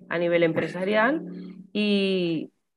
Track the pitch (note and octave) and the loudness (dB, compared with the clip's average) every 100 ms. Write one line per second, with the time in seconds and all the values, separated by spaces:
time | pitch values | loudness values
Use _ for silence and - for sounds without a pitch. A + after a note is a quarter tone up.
0 | - E3+ F3 E3+ E3+ E3 E3 E3 F#3+ G#3+ | -6 -2 2 4 2 2 -2 -4 0 2
1 | A3+ D#4 - - - - - G#3 G#3 G3+ | 2 0 -4 -12 -14 -16 -8 -2 2 2
2 | G3 F#3 E3+ D#3+ - _ _ | 2 0 0 -2 -6 _ _